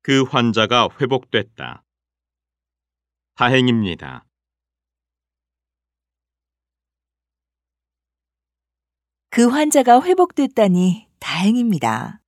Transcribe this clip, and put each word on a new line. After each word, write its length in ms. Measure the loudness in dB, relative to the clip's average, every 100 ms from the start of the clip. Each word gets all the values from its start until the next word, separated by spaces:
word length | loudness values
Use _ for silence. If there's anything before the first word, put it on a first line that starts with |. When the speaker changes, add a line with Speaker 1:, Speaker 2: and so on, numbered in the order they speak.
Speaker 1:
그 220 | -2 -2
환자가 640 | 0 -2 0 0 0 0 -2 -4
회복됐다. 840 | -4 -4 -4 -6 -6 -14 -16 -16 _ _ _ _ _ _ _ _ _ _ _ _ _ _ _ -2
다행입니다. 880 | 2 2 2 0 -2 -6 -14 -18 _ _ _ _ _ _ _ _ _ _ _ _ _ _ _ _ _ _ _ _ _ _ _ _ _ _ _ _ _ _ _ _ _ _ _ _ _ _ _ _ _ _ _ _ _ _ _ _ _ _ _
Speaker 2:
그 180 | 0 2
환자가 540 | 2 2 2 4 4
회복됐다니 1040 | 4 0 0 0 -2 0 2 2 0 -2 _ _
다행입니다. 1000 | -10 -2 0 0 -2 -2 -2 -4 -8 -16